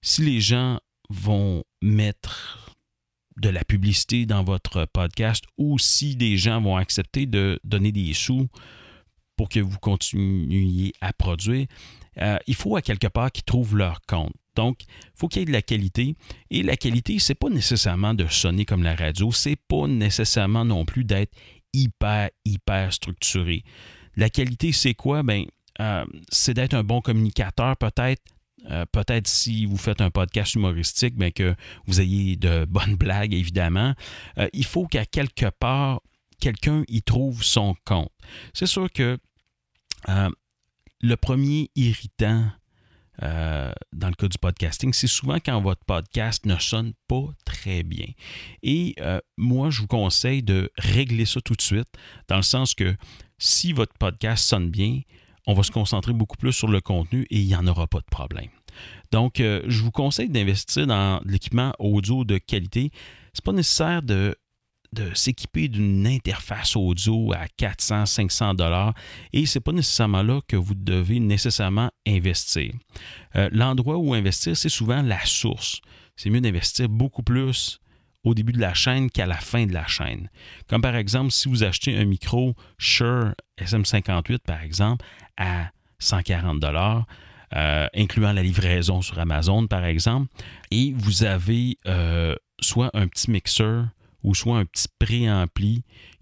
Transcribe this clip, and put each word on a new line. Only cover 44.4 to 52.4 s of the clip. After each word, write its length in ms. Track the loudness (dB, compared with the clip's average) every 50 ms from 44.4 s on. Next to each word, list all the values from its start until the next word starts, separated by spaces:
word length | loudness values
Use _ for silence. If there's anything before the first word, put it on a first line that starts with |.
| -2 -2 -2 -2 -4 -4 -4 -2 -2 -2
c'est 160 | 0 0 0 0
souvent 300 | 0 0 -2 -2 -2 -2 -2
quand 160 | 0 0 0
votre 240 | 2 0 -2 -2 _
podcast 600 | -4 -2 -2 -4 -4 -4 -4 -2 -2 -4 -2 0
ne 100 | 0 0
sonne 360 | 0 0 -2 -2 -2 -2 -4 -6 _ _ -2
pas 160 | -2 -2 -2 -6 -8 -10 -8
très 380 | -8 -8 -6 -6 -4 -4 -4
bien. 240 | -4 -4 -6 -8 -8 -10 -12 -16 -18 -18 -18 -16 -18 -18 -12 -6
Et, 320 | -2 -2 0 0 -2 -4 -6 -6
euh, 200 | -4 -4 -4 -4 -6 _ _
moi, 340 | -2 0 2 2 2 0 0
je 100 | -2 -2
vous 80 | -2 -2
conseille 560 | 0 0 0 2 0 0 0 0 0 0 0
de 260 | 0 0 0 0 -4 -4 -4
régler 460 | 0 2 2 2 2 2 0 0 0
ça 160 | 0 -2 -4
tout 140 | -2 -2 -2
de 80 | 0
suite, 260 | 0 0 0 0 -2 -4 -10 -20 -20 -20 -20 -12 -6 -2
dans 80 | 0
le 60 | 0